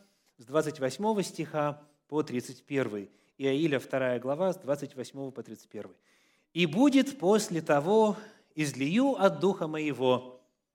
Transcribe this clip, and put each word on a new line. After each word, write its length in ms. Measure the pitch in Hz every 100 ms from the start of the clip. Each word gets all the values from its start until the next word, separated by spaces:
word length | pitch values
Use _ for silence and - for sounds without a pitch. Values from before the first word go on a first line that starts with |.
| _ _ _ _
с 60 |
двадцать 360 | 113 147 151 147
восьмого 420 | 131 131 208 214
стиха 640 | 175 - 156 151 147 147 - _ -
по 140 | 151
тридцать 420 | 151 123 120 127
первый. 460 | - 139 123 104 95 _ _ -
Иаиля, 420 | 135 135 165 135
вторая 380 | - 135 127 123
глава, 340 | 127 147 185
с 40 | 180
двадцать 380 | 127 143 135
восьмого 360 | 131 117 135 135
по 120 | 123
тридцать 260 | 113 110 -
первый. 280 | 107 95 90 _ _ _ _ _
«И 100 | 165
будет 540 | 175 170 285 277 - -
после 420 | 175 214 214 165
того, 560 | 156 147 156 220 214 196 - - _
излию 680 | 156 147 127 139 208 277 220
от 200 | 190 156
Духа 260 | 180 - 160
Моего 760 | 156 151 131 127 123 - - _ _ _